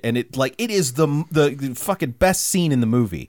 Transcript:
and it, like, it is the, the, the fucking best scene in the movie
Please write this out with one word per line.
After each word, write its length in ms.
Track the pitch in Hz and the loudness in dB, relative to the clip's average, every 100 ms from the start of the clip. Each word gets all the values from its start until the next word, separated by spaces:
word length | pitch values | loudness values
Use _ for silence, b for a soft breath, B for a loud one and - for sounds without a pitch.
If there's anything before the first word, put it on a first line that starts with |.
and 120 | 117 120 | -2 -2
it, 180 | - 131 | -4 -2
like, 180 | 131 - | -2 -2
it 120 | 226 | -2
is 220 | 202 139 | 0 0
the, 120 | 123 151 147 160 | 0 0 0 0
the, 180 | 156 147 | 2 2
the 240 | 143 139 | 0 -6
fucking 380 | 120 - 190 139 | -6 -6 -4 -4
best 340 | - 185 185 - | 0 2 2 0
scene 240 | 180 165 | 0 2
in 80 | 131 | 2
the 60 | 113 | 2
movie 420 | 120 110 - | 2 0 -4